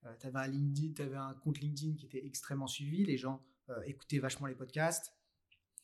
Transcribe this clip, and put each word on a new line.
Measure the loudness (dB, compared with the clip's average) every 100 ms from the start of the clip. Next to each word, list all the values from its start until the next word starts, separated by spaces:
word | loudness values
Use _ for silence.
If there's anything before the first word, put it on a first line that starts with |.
Euh, | -14 -10
t'avais | -4 0
un | 0
LinkedIn, | 4 4 4 0
t'avais | 0 -2 -2
un | -4
compte | -2 0 0
LinkedIn | 0 0 0 -2
qui | -4
était | -8
extrêmement | -6 -8 -4 -2 -2
suivi. | -2 -2 4
Les | 4 4
gens, | 2 -4 -6 _ -8
euh, | -6
écoutaient | -6 -8 0 2
vachement | 2 0 -4
les |
podcasts. | -4 -6 2 2 2 -4 _ _ _ _ _ _ -20